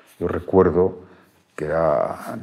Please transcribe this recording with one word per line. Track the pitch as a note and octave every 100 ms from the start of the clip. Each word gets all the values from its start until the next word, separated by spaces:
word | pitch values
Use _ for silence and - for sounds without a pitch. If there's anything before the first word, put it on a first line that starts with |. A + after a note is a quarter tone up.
| _ -
yo | F2
recuerdo | E2+ - F#2+ F2 E2 F#2 - - - _ _ _
que | - D2+
era | D#2+ D#2+ D2 - - - A#2+